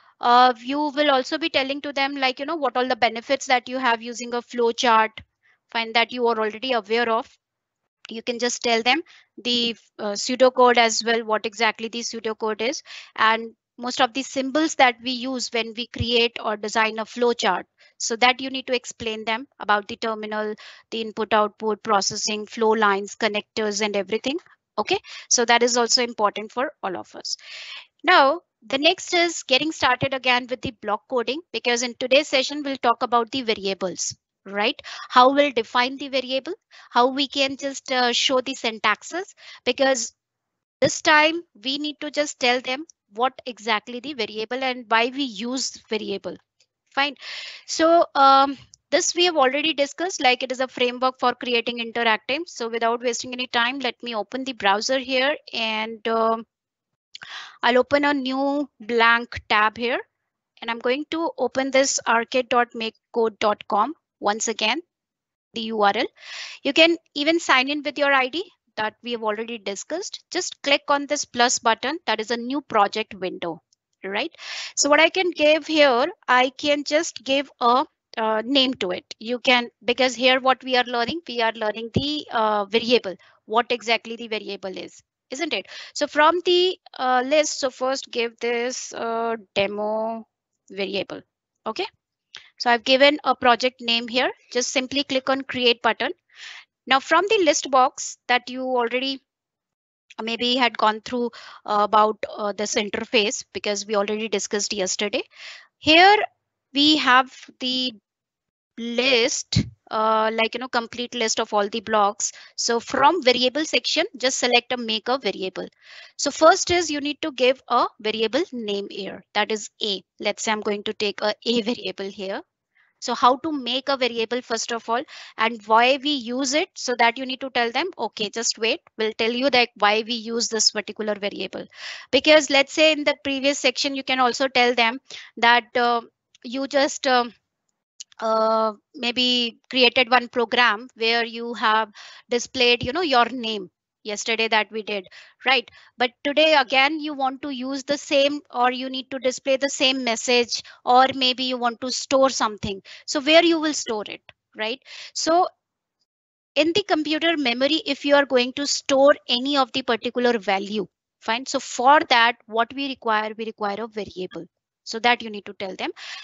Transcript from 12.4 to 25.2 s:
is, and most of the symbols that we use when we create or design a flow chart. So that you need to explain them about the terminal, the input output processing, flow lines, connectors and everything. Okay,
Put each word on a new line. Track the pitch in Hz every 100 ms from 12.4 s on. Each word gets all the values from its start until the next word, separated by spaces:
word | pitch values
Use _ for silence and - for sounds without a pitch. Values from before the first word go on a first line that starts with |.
| 220 214
is, | 220 311 - - - -
and | 220 226 226 - _ -
most | 240 247
of | 254
the | 269
symbols | 262 277 269 277 320 -
that | 254 233
we | 240
use | 247 254 254 -
when | 233 226 220
we | 240
create | - 233 240 233 -
or | 226 208
design | 214 226 220 220
a |
flow | 214 240 240
chart. | 233 220 180 - _ _ -
So | -
that | 226 247 254
you | 269
need | 262 254
to | 247
explain | - - 226 220
them | 220 226 277 -
about | 202 208 202
the | 233
terminal, | 226 220 214 214 214 214 - - _
the | 226
input | 220 208 220
output | 220 208 - 220 208
processing, | 220 202 190 214 220 214 208
flow | - 220
lines, | 220 208 196 202 -
connectors | 220 208 - - 214 202
and | 214 202
everything. | 185 220 254 320 - _ _ -
Okay, | 214 392 - -